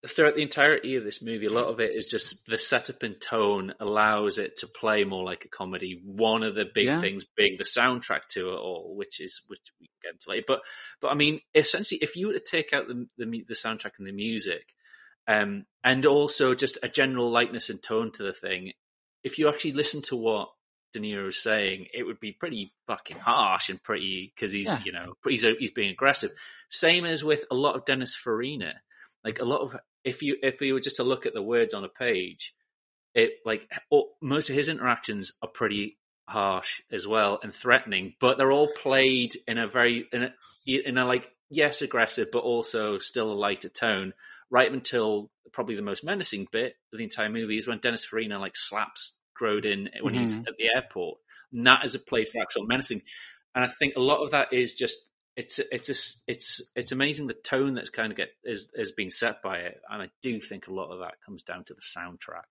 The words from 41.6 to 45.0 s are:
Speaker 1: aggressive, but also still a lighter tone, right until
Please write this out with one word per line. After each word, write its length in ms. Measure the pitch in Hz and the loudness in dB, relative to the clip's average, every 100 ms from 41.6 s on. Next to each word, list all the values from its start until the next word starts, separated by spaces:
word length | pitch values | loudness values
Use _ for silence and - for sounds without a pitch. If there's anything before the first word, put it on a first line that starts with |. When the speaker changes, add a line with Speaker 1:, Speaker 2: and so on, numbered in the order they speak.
| 147 - | 2 2
Speaker 1:
aggressive, 480 | 139 123 113 - 113 | -2 2 2 2 0
but 80 | 120 | 0
also 580 | 113 117 113 113 107 101 | 2 0 0 -2 -2 -2
still 320 | - - 110 | -4 -2 -2
a 40 | |
lighter 340 | 101 104 98 92 | 0 0 -2 -6
tone, 440 | - 117 101 95 - - - _ | -2 0 2 -2 -10 -20 -20 _
right 200 | 123 131 | 4 4
until 600 | 131 127 120 | 2 -2 0